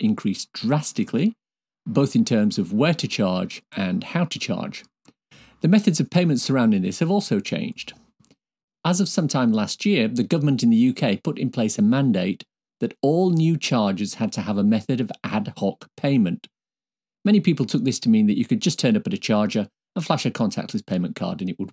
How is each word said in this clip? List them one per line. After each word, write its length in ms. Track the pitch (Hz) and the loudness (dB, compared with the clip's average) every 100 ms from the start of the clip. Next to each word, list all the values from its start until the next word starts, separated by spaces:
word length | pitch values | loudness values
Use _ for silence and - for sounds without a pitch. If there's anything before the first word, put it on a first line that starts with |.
increased 500 | 107 104 104 95 - | -2 0 -2 -6 -8
drastically, 800 | - 110 147 147 - 104 113 190 - _ _ _ _ - | -6 -2 -2 -2 -6 -4 0 -2 -2 _ _ _ _ -4
both 280 | 117 139 | 0 2
in 120 | 120 110 | 2 2
terms 320 | 113 107 101 | 2 2 0
of 160 | 87 | -2
where 200 | 104 147 | 0 0
to 140 | 160 104 | 0 -4
charge 560 | - 101 92 92 - _ | -2 -2 -2 -4 -10 _
and 300 | - 95 92 | -6 -4 -4
how 220 | - 170 175 | -4 -4 -4
to 120 | - | -6
charge. 460 | - 90 - - - _ _ _ _ - - _ | -6 -6 -6 -12 -20 _ _ _ _ -20 -20 _
The 80 | 160 | 2
methods 320 | 208 208 156 | 4 4 0
of 80 | 139 | 0
payment 320 | 180 180 131 | 2 2 2
surrounding 400 | - 135 117 101 | 0 2 4 2
this 180 | 92 92 | 0 -2
have 100 | 165 | 0
also 300 | 202 - 104 | 0 0 -2
changed. 540 | - - - - - - _ _ _ _ _ _ _ _ | -2 -6 -6 -10 -16 -16 _ _ _ _ _ _ _ _
As 160 | 165 180 | -2 0
of 80 | 190 | 0
sometime 460 | - 151 139 123 | 0 0 2 2
last 320 | 110 101 - 208 | 2 0 -2 0
year, 240 | 190 110 | 2 2
the 140 | 120 | 0
government 380 | 113 170 147 131 | 0 2 2 2
in 100 | 120 | 4
the 40 | 113 | 4
U 180 | 127 | 4
K 220 | 127 127 101 | 2 0 0
put 240 | - - | -4 -4
in 120 | 131 | -4
place 280 | - 110 - | -2 -2 2
a 20 | |
mandate 640 | 104 131 139 98 90 95 - _ _ _ | 2 4 2 2 0 -4 -10 _ _ _
that 160 | 120 - | -6 -2
all 280 | 135 160 185 | 0 2 2
new 280 | 165 160 160 | 4 2 0
chargers 580 | - 120 104 95 104 - | 0 0 0 0 -6 -4
had 180 | 110 | -6
to 80 | - | -4
have 160 | 101 101 | -4 0
a 60 | 101 | 2
method 340 | 110 - 127 | 2 0 -4
of 100 | 113 - | -4 -8
ad 300 | - - - - | -6 -4 -6 -4
hoc 320 | 196 - - - | -4 -4 -16 -6
payment. 540 | 143 139 92 - - _ _ _ _ _ _ _ | 0 2 2 -2 -10 _ _ _ _ _ _ _
Many 160 | 202 214 | 2 4
people 280 | 185 160 123 | 4 0 0
took 160 | 131 | 0
this 160 | 127 123 | 0 -2
to 100 | 120 | 2
mean 160 | 110 107 | 4 4
that 120 | 101 | 2
you 60 | 117 | 0
could 180 | 113 | 0
just 160 | 185 - | 0 0
turn 180 | 131 107 | 0 0
up 80 | - | 0
at 80 | |
a 40 | 196 | -6
charger 500 | - 107 104 110 101 _ _ - | 0 2 2 0 -4 _ _ -10
and 80 | |
flash 220 | 165 156 135 | -2 -2 -2
a 60 | |
contactless 520 | - 110 - - 107 | -2 -2 -2 -6 -8
payment 320 | - 92 87 - | -4 -4 -4 -4
card 240 | 90 92 | -6 -6
and 120 | 92 | -8
it 80 | 87 | -6
would 120 | 95 | -8